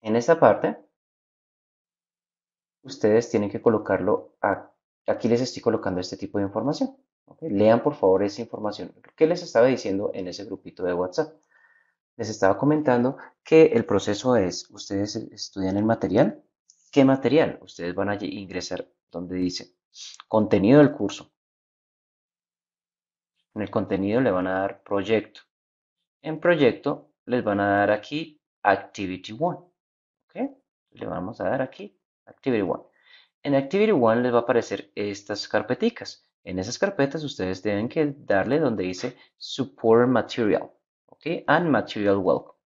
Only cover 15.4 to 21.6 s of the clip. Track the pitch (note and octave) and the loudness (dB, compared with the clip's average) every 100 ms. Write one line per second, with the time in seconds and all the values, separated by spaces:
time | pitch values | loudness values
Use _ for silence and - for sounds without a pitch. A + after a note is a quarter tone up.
15.4 | - G2 F#2+ G2 G#2+ A2+ F2+ F#2+ F3+ - | -14 -6 -2 0 0 0 0 2 2 -2
16.4 | _ _ _ _ _ - C3+ C3+ A#2+ D3 | _ _ _ _ _ 4 4 4 2 2
17.4 | A2+ - - - F2 F2+ G2 G2+ G#2 G#2 | 2 -4 -18 -10 -8 -4 -4 -4 -6 -10
18.4 | F#2+ F2+ F2 F2+ - _ _ E2+ F2 F2+ | -10 -10 -8 -10 -12 _ _ -14 -10 -4
19.4 | F2+ F2+ - _ _ - - - - A2+ | -4 -4 -14 _ _ -20 -20 -20 -2 0
20.4 | G#2+ G#2 G2 C#3+ C#3+ - G2+ - - _ | 2 2 6 6 6 4 -6 -6 -16 _
21.4 | _ _ | _ _